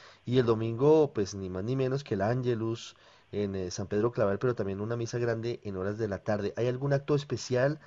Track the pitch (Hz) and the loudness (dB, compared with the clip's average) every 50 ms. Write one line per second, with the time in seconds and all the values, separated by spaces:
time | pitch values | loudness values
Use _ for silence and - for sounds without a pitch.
0 | - - - - - 120 123 131 123 113 113 110 113 113 113 113 135 147 156 156 | -20 -20 -20 -12 -4 2 4 4 6 4 4 2 2 -2 0 2 6 6 6 6
1 | 151 143 - 110 101 92 - 98 95 92 92 92 98 113 131 135 131 127 131 139 | 6 4 2 -2 -2 -2 -4 -8 -6 -6 -4 -4 -2 -2 0 0 0 0 0 -2
2 | 143 - 113 98 95 107 123 131 123 123 123 110 110 113 113 113 - - - _ | -2 -2 -2 0 2 2 0 0 0 0 0 0 0 -2 -4 -4 -8 -14 -18 _
3 | - - - - _ - - 101 104 101 95 95 92 87 - - 101 - 104 104 | -20 -20 -20 -20 _ -8 -4 -2 -2 -2 -2 -4 -4 -4 -4 -6 -4 -2 0 2
4 | 107 120 117 123 113 98 98 95 - 127 117 - 104 98 98 98 104 113 117 120 | 2 2 2 2 0 2 0 0 0 0 0 0 -2 -4 -2 -4 -4 -4 -4 -4
5 | 117 113 - 120 120 120 113 113 110 117 120 - - 104 95 92 92 101 104 110 | -4 -4 -4 -2 -2 0 -2 -2 -2 -4 -6 -6 -8 -8 -6 -4 -4 -4 -2 -2
6 | 113 104 98 90 - - 107 101 101 98 - - 113 123 123 127 139 143 139 139 | -2 -4 -4 -4 -2 -2 -2 0 0 -2 -2 0 0 0 0 -2 0 0 0 0
7 | 143 - 147 143 147 - 127 117 - - 127 123 127 143 151 151 - | 2 2 0 0 0 -2 -6 -4 -2 0 0 2 2 2 0 -2 -6